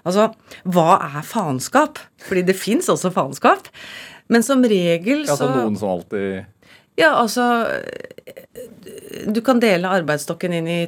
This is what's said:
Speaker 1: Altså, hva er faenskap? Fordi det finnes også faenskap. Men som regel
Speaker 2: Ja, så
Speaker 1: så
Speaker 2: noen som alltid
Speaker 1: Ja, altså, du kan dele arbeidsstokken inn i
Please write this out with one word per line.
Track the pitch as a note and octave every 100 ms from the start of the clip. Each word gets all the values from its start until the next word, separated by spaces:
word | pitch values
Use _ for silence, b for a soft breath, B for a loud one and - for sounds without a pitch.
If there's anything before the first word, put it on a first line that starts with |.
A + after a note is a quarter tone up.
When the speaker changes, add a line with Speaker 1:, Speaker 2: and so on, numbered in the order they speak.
| E3
Speaker 1:
Altså, | F#3+ A3 - B B
hva | F#3 F3+ D#3+ F#3+
er | D#3 C#3+ D3
faenskap? | A3+ E3+ B2+ - - G3+ - - _ -
Fordi | F#3 F3+
det | F#3+
finnes | - C4 F#4
også | D#3+ F#3 F#3
faenskap. | C#3 C3+ C4 F#4+ - B B B B B B
Men | A#3
som | A3+ C4+
regel | B3 G3+ F3 E3+ F#3 C#4+ C#4+
Speaker 2:
Ja, |
så | C#4+ B3+
Speaker 1:
så | C4
Speaker 2:
noen | A2+ G2+
som | G2+
alltid | F2+ E2+ G#2 G2 F#2+ F#2+ _ b b b -
Speaker 1:
Ja, | D#4+ C#4+
altså, | A#3 B3 A#3+ A#3 A3+ C2+ - - - - - - - - B4+ - - - - - -
du | A3
kan | A#3 A#3+
dele | A3+ F3 F#3
arbeidsstokken | F#3+ D3+ D3 - E3 F3+ E3+
inn | E3
i | E3+